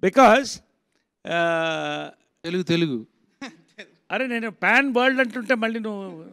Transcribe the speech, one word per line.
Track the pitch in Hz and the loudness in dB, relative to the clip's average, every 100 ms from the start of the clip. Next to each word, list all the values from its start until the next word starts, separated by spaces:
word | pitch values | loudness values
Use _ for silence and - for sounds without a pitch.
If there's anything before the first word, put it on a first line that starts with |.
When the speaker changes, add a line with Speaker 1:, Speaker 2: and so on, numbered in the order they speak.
Speaker 1:
Because, | 185 254 240 247 269 - _ _ _ _ _ _ - | 2 6 8 8 2 -10 _ _ _ _ _ _ -6
uh, | 170 170 165 165 156 147 147 147 - _ _ | -2 0 0 -2 -4 -6 -8 -12 -16 _ _
Speaker 2:
తెలుగు, | 165 180 | -6 -4
తెలుగు. | 165 170 165 120 113 _ _ - 247 - _ - 196 _ - | -2 0 0 -4 -10 _ _ -20 -20 -20 _ -20 -20 _ -8
Speaker 1:
అరే, | 202 262 | -6 -4
నేను | 233 226 | -4 -6
పాన్ | 175 180 240 277 240 | -2 2 2 2 2
వరల్డ్ | 262 262 | 2 2
అంటుంటే | 247 254 214 | -2 -4 -2
మళ్ళీ | 247 226 226 | -2 -2 -4
నువ్వు, | 214 202 190 160 165 | -8 -10 -12 -16 -20